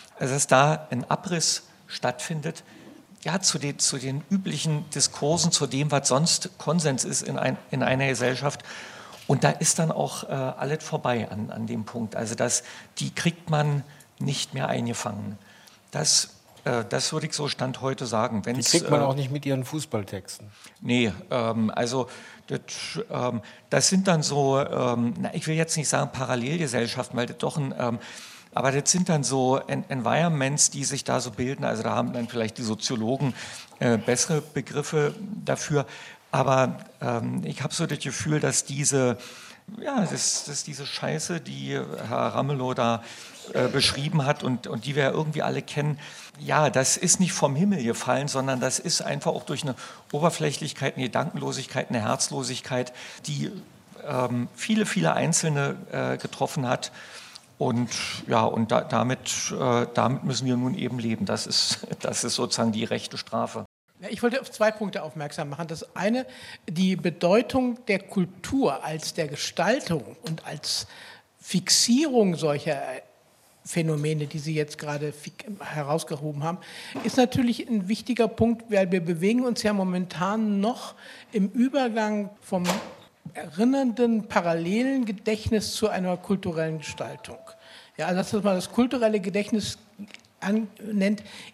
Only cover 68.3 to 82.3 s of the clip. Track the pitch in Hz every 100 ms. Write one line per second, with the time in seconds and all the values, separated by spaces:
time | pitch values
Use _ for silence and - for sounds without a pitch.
68.3 | - - 269 165 135 147 156 - - 147
69.3 | 143 - - 175 277 - 156 113 - -
70.3 | 160 - 156 - - - - - - _
71.3 | _ - 185 185 - - 247 311 247 196
72.3 | 156 151 147 165 139 139 131 - _ _
73.3 | _ _ _ - 175 160 151 151 156 147
74.3 | 156 151 151 151 - 151 147 147 143 -
75.3 | - - 202 - 151 139 160 - 143 151
76.3 | 147 160 185 - - - - 220 - 247
77.3 | 262 240 226 349 220 185 220 - 233 220
78.3 | - 226 226 - 202 190 185 170 160 196
79.3 | 240 247 - 208 208 185 180 180 147 185
80.3 | 220 214 196 214 254 - - - - -
81.3 | 214 190 254 262 285 247 220 214 208 196